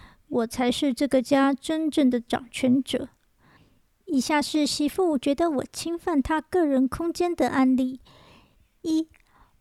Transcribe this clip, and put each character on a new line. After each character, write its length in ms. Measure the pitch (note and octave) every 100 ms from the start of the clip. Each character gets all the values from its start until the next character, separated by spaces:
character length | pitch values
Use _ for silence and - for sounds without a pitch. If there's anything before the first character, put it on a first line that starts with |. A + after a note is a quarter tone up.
| - _ _
我 200 | C4 A3+
才 200 | - B3
是 240 | - D4
这 140 | A#3+ C#4+
个 160 | C4
家 320 | A#3+ C4+ C#4
真 340 | C#4 - D#4+ D#4+
正 220 | D#4 C4
的 80 | B3
掌 260 | - - B3
权 320 | - C4 C4+
者。 280 | - - B3+ _ _ _ _ _ _ _ _ _ -
以 140 | C4+
下 220 | C#4 D4+
是 240 | - D#4 D4
媳 220 | - D4
妇 280 | - F4+ C#4+
觉 160 | C#4
得 160 | C#4 E4+
我 160 | C4 -
侵 240 | - E4 E4+
犯 240 | F#4 D4
她 200 | - D#4
个 260 | - F#4 D4+
人 220 | C4 C4
空 240 | - E4+
间 220 | D#4+ F4
的 160 | E4+ B3
案 260 | - C4 B3+
例。 240 | B3+ C4 - - - - _ _ _ _
一、 260 | D#4+ D#4+ D#4+ _ _ _ _ _